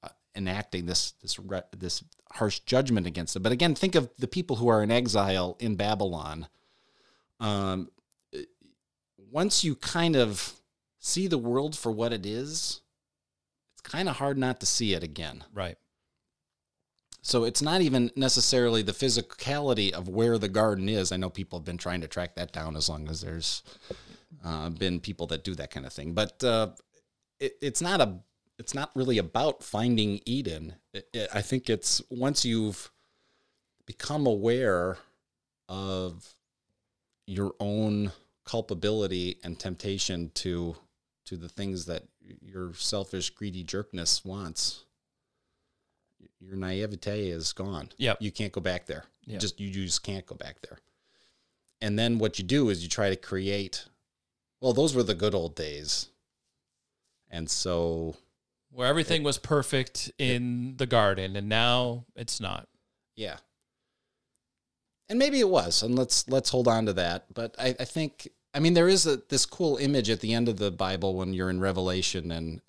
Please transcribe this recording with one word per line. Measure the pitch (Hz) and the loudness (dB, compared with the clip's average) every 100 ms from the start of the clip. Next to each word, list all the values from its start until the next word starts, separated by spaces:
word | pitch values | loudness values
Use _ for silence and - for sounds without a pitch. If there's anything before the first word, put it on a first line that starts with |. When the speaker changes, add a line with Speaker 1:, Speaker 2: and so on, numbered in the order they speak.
Speaker 1:
uh, | 87 - _ | -20 -20 _
enacting | 101 92 95 107 90 85 | -6 -4 -4 -4 -6 -2
this, | 90 - - | -2 -2 -6
this | 92 - | -8 -8
re-, | 95 95 - 95 | -6 -8 -8 -10
this | 90 - - _ _ | -6 -6 -8 _ _
harsh | - 107 - | -2 -2 -2
judgment | - 127 139 110 90 | 2 2 4 2 0
against | 80 82 | -4 -4
them. | 92 | 0
But | 92 | 0
again, | 123 170 | 4 4
think | - 190 175 | 4 4 2
of | 123 - | 2 -4
the | 127 | -4
people | 185 175 117 | -4 -2 2
who | 120 | 6
are | 110 | 6
in | 107 | 6
exile | 120 123 101 98 95 90 - | 4 4 2 4 2 0 -2
in | 117 95 | -2 0
Babylon. | 104 107 98 82 73 78 82 _ _ _ _ _ _ _ _ _ | 0 2 0 -2 -8 -10 -12 _ _ _ _ _ _ _ _ _
Um, | 110 101 98 95 87 _ _ _ _ - - _ _ _ _ _ _ _ 101 | -2 0 0 -2 -6 _ _ _ _ -14 -14 _ _ _ _ _ _ _ -6
once | 139 196 - | 0 2 4
you | 165 | 2
kind | 135 - 170 170 147 | 0 -2 2 4 6
of | 113 98 - - _ _ _ _ | 4 2 -6 -10 _ _ _ _
see | - 175 190 | -4 0 2
the | 156 | 0
world | 117 127 151 151 | 2 0 0 -2
for | 117 | -2
what | 107 117 | 0 0
it | 113 | -2
is, | 95 110 143 156 - - _ _ _ _ _ _ _ _ _ | -4 -6 -6 -4 -4 -6 _ _ _ _ _ _ _ _ _
it's | - - | -20 -8
kinda | 151 185 | -2 -2
hard | - 139 139 | 0 -2 0
not | 127 127 | 0 0
to | - | 0
see | - 113 | 2 2
it | 87 | 0
again. | 82 73 80 67 - | -2 -8 -10 -10 -14
Speaker 2:
Right. | 101 90 90 _ _ _ _ _ _ _ _ _ _ _ _ _ - | -8 -8 -8 _ _ _ _ _ _ _ _ _ _ _ _ _ -12
Speaker 1:
So | - 123 | 0 2
it's | 117 - | 2 2
not | 147 180 | 2 4
even | 160 127 120 - | 4 4 2 2
necessarily | 131 127 117 127 120 113 | 2 4 4 4 4 4
the | 101 | 2
physicality | 107 135 117 - - - 143 143 110 98 | 0 0 0 -2 -8 -4 -2 2 2 2
of | 87 92 | 0 -4
where | 95 117 117 | 2 4 4
the | 101 | 2
garden | 101 110 101 98 | 4 4 2 0
is. | 107 92 | 0 0
I | 92 | -2
know | 92 | -4
people | - 92 87 | -6 -8 -8
have | |
been | 78 87 | -8 -8
trying | 87 87 | -4 -4
to | 78 | -4
track | - 87 - | -6 -6 -6
that | 87 | -8
down | 80 80 78 | -6 -6 -2
as | 78 | -2
long | 76 76 | -4 -8
as | 78 | -8
there's, | - 82 80 - - - - - - - _ 151 | -8 -6 -4 -6 -10 -20 -14 -14 -14 -20 _ -14
uh, | 85 78 80 | -8 -6 -6
been | 85 95 87 | -2 -2 -2
people | 98 92 82 | -6 -8 -6
that | 80 | -6
do | 98 90 | -6 -8
that | 71 | -8
kind | - 65 | -10 -12
of | |
thing. | - 76 | -10 -6
But, | 85 104 - | -2 -2 0
uh, | 127 113 107 - _ _ _ _ _ _ | 2 2 0 -4 _ _ _ _ _ _
it, | 135 - | -6 -4
it's | 143 - | -4 -2
not | 170 190 | 0 4
a, | 117 90 - _ _ - | 4 2 -14 _ _ -14
it's | - | -8
not | 139 147 | -6 -4
really | 131 131 113 | -2 2 2
about | 85 113 151 - | 2 2 0 0
finding | - - 120 113 107 101 - | -4 0 2 4 2 0 -2
Eden. | 127 113 80 80 87 _ | -4 -4 -6 -10 -16 _
It, | 98 - | -16 -12
it, | - 101 | -8 -4
I | 104 | -4
think | 101 131 - | -2 -2 0
it's | 110 - - - | -2 2 -2 -2
once | 123 131 143 | -2 0 2
you've | 123 113 107 98 - _ _ _ _ _ _ _ _ _ - | 2 2 0 -4 -12 _ _ _ _ _ _ _ _ _ -18
become | - - 151 135 | -12 -4 2 4
aware | 104 113 123 120 90 92 92 - _ _ _ _ _ - | 4 4 4 4 2 2 -4 -12 _ _ _ _ _ -12
of | 95 98 95 92 85 - _ _ _ _ _ _ _ _ _ - | -8 -4 -4 -4 -8 -18 _ _ _ _ _ _ _ _ _ -8
your | 95 98 - | -4 -4 -2
own | 101 104 107 104 101 - _ _ | -2 0 2 2 -2 -6 _ _
culpability | - 117 - 87 104 110 98 90 90 - | -4 -4 -2 -2 0 2 0 -2 -4 -6
and | - 82 | -10 -8
temptation | 95 87 101 98 - 87 85 | -8 -6 -6 -2 -2 -2 -4
to, | - 95 87 85 80 _ _ _ _ - | -6 -4 -2 -4 -6 _ _ _ _ -14
to | 90 | -12
the | 82 | -12
things | - 202 92 85 | -8 -6 -6 -6
that | 82 - _ 95 - | -8 -10 _ -20 -20
your | - 95 90 | -16 -10 -10
selfish, | 85 - 104 95 95 87 | -6 -4 -4 -4 -6 -6
greedy | - 104 90 | -6 -8 -8
jerkness | 85 95 104 92 82 - | -6 -6 -6 -6 -2 -2
wants, | 95 98 87 80 - - - _ _ _ _ _ _ _ _ _ _ _ _ _ - _ | -2 -10 -10 -6 -6 -6 -18 _ _ _ _ _ _ _ _ _ _ _ _ _ -20 _
your | 92 95 | -12 -6
naivete | 92 95 104 98 - 104 95 | -4 -4 -4 -6 -6 -4 -4
is | 82 82 | -4 -6
gone. | - 98 87 - - | -6 -6 -8 -10 -4
Speaker 2:
Yep. | 123 104 | -2 0
Speaker 1:
You | 104 | -4
can't | - 104 | -4 -6
go | 98 | -4
back | 87 90 - | -2 -4 -6
there. | 76 - _ | -12 -12 _
You | - | -12
Speaker 2:
Yep. | 104 | -4
Speaker 1:
just, | 101 - | -4 -4
you | 101 | -8
just | 98 92 - | -6 -2 -2
can't | - 98 - | -4 -8 -10
go | |
back | - - - | -14 -14 -16
there. | - - _ _ _ _ _ _ _ _ _ _ | -18 -18 _ _ _ _ _ _ _ _ _ _
And | 107 104 | -2 2
then | 117 117 | 2 2
what | 107 - | 0 -2
you | |
do | 90 143 123 | 0 2 4
is | 90 | 2
you | 85 | -2
try | - 101 | 0 0
to | 95 | 0
create, | - 95 95 101 98 - - _ _ _ _ _ _ _ | -4 -4 -2 -2 -4 -8 -12 _ _ _ _ _ _ _
"Well, | 127 | 2
those | 120 156 | 4 4
were | 131 | 4
the | 107 | 2
good | 90 104 | 2 2
old | 95 82 | 2 -2
days." | 73 78 73 76 - - _ _ _ _ _ _ _ _ _ _ _ _ | -6 -8 -6 -4 -4 -4 _ _ _ _ _ _ _ _ _ _ _ _
And | 85 82 | -8 -4
so | - 92 85 85 82 80 78 _ _ _ _ _ | -4 0 0 0 0 -4 -8 _ _ _ _ _
Speaker 2:
Where | 127 123 | -2 0
everything | 156 156 165 | 2 2 2
Speaker 1:
it | |
Speaker 2:
was | 147 135 | 2 -2
perfect | - 147 131 135 127 - - - | 2 2 2 0 0 -6 -10 -2
in | 131 123 123 120 123 | 0 2 0 -2 -4
Speaker 1:
Yep. | 127 | -4
Speaker 2:
the | 127 | 4
garden, | 117 104 98 95 98 | 6 6 4 -2 -4
and | 101 | 0
now | 110 120 123 123 120 120 - | 2 4 2 0 -4 -10 -12
it's | 113 - | -8 -6
not. | 95 92 - _ _ _ _ | -4 -6 -10 _ _ _ _
Speaker 1:
Yeah. | - 104 71 _ _ _ _ _ _ _ _ _ _ _ _ _ _ _ _ _ | -10 -10 -10 _ _ _ _ _ _ _ _ _ _ _ _ _ _ _ _ _
And | 226 | 2
maybe | 285 277 | 4 4
it | 208 | 6
was, | 165 87 - | 4 4 2
and | 113 | 2
let's, | 123 123 - - | 2 4 2 4
let's | 135 - | 0 2
hold | 131 123 | 4 6
on | 113 110 | 4 2
to | |
that. | 92 85 87 - | 0 0 -2 -6
But | - 117 - | -10 -10 -2
I, | 127 127 | -2 -2
I | |
think, | 123 165 151 - - - _ | -4 -2 -4 -6 -18 -20 _
I | 143 | 2
mean, | 160 | 6
there | 170 175 | 8 8
is | 190 170 | 6 4
a, | 135 - | 2 0
this | 139 | 0
cool | - - 170 123 | 0 0 0 2
image | 135 139 107 | 2 2 2
at | 110 | 0
the | 110 | 2
end | 117 120 | 2 2
of | 98 | 2
the | 101 | -2
Bible | 85 95 95 95 | 0 -2 0 0
when | 92 92 | 0 -2
you're | 92 92 | 0 0
in | 90 | 0
Revelation | 95 92 92 92 90 92 80 | 0 0 0 0 0 -2 -4
and, | 82 82 85 | -6 -6 -8